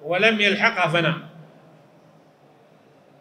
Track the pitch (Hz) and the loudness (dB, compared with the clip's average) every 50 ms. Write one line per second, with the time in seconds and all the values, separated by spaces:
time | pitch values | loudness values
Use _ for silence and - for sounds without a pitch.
0 | 147 151 170 185 208 226 226 208 208 202 185 - 208 226 220 185 180 160 156 175 | -8 -4 -2 2 2 2 2 2 0 0 0 2 0 0 0 0 -2 0 0 0
1 | 165 151 135 - - - - - - - - - - - - - - - - - | 0 0 -2 -4 -8 -18 -20 -20 -20 -20 -20 -20 -20 -20 -20 -20 -20 -20 -20 -20
2 | - - - - _ _ _ _ _ - _ _ _ _ _ _ _ _ _ _ | -20 -20 -20 -20 _ _ _ _ _ -20 _ _ _ _ _ _ _ _ _ _
3 | _ _ - _ | _ _ -20 _